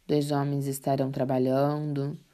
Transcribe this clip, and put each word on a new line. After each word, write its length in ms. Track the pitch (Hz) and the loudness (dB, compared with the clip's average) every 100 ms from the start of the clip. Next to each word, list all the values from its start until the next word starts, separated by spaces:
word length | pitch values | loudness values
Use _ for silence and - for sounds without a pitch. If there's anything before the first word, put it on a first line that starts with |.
| - | -2
Dois 240 | 151 147 | 0 2
homens 360 | 147 139 139 139 | 0 0 -2 -2
estarão 440 | 135 - 135 135 | -4 -2 0 0
trabalhando, 1040 | 135 131 131 127 135 143 151 151 143 139 165 - | 0 0 2 2 4 2 0 -2 -2 -4 -6 -14